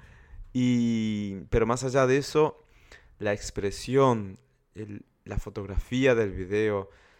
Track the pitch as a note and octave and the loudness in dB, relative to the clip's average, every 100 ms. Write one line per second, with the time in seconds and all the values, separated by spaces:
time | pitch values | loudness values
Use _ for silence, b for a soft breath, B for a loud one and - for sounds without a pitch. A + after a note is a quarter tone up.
0 | b b b b - B2+ B2 A#2+ A#2 A2+ | b b b b -8 0 2 2 2 0
1 | A2 G#2 G2+ G2 - B2 A2+ B2+ C3 C3+ | -2 -2 -4 -8 -2 0 2 0 0 2
2 | B2+ C#3 C#3 D3+ D#3 - b b b b | 4 2 2 2 2 0 b b b b
3 | b - G#2 G2+ - - G2 G2 - C3+ | b -6 -4 -4 -6 -6 -6 -6 0 4
4 | C3+ A2+ G2 F#2+ _ _ _ - G#2+ G2+ | 4 2 -4 -14 _ _ _ -16 -14 -14
5 | - _ - G#2 - G#2 G2 F#2 - B2 | -18 _ -8 -8 -6 -10 -6 -6 -2 2
6 | C3 A#2 G#2 F2+ F#2 G#2 A2 G2+ F#2+ b | 4 4 2 -4 -2 0 2 0 -4 b
7 | b | b